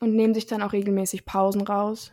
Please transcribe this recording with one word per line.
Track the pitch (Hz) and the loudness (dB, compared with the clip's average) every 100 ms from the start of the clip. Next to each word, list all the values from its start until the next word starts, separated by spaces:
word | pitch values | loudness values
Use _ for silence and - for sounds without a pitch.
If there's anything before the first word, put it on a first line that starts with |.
und | 233 | 0
nehmen | 220 220 | 4 4
sich | 220 220 | 2 -2
dann | 220 | -4
auch | 208 | -2
regelmäßig | 202 202 196 190 190 | -2 0 0 0 -6
Pausen | - 196 196 202 | -4 0 2 2
raus. | 202 202 208 220 - | 0 -2 -2 -4 -12